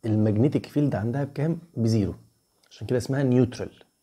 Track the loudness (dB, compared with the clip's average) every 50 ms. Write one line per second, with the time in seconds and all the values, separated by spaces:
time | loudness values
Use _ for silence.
0 | -4 -2 0 2 2 2 2 2 2 2 2 0 -4 -2 -2 0 0 0 0 -2
1 | -4 -4 -4 -4 -4 -6 -6 -4 -4 -4 -4 -6 -8 -12 -6 -2 0 0 2 2
2 | 0 -2 -4 -8 -14 _ _ _ _ _ _ _ _ _ -18 -12 -6 -4 -4 -2
3 | -2 -2 -2 0 2 4 4 4 4 4 2 -6 -12 -12 -14 -20 -20 _ _ _